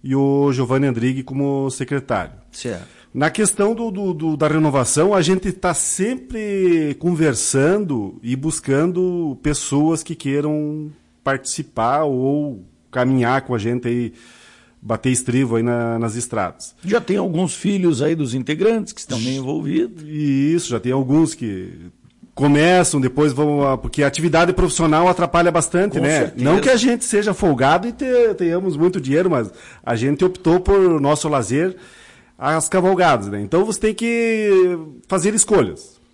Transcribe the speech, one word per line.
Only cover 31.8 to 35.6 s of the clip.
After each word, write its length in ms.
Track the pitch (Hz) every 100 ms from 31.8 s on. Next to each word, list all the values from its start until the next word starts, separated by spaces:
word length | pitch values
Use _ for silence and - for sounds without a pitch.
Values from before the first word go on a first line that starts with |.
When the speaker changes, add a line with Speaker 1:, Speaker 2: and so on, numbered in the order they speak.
| - - - - _ _
Speaker 1:
as 300 | 139 160 156
cavalgadas, 600 | 190 180 190 175 127 101
né? 120 | 101
Então 240 | 101 165
você 140 | 214 214
tem 140 | 220
que 840 | 214 233 233 233 220 214 190 180 175 156 131 _
fazer 240 | 190 180
escolhas. 680 | 220 - 202